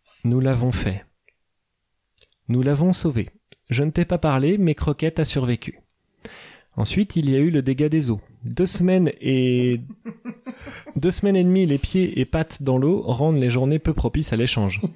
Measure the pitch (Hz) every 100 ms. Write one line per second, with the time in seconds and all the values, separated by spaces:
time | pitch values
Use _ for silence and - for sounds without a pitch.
0 | _ _ 117 127 131 127 123 - 101 95
1 | - _ _ _ _ _ _ _ _ _
2 | _ _ _ _ - 123 131 143 175 180
3 | 170 117 - - _ - - 123 147 170
4 | 175 175 156 131 143 202 175 147 - 143
5 | 160 160 151 143 127 117 - - _ _
6 | _ _ - - - - _ - 110 185
7 | 202 170 143 135 160 156 127 131 151 156
8 | 131 104 - - 120 120 180 - 180 185
9 | 165 - 135 131 127 123 123 120 127 -
10 | 226 - 240 - - - - - - -
11 | 165 180 202 196 180 190 180 139 - 185
12 | 185 - 131 165 160 - 135 131 139 202
13 | 151 120 156 151 123 123 131 156 - 156
14 | 120 143 156 113 127 117 98 92 202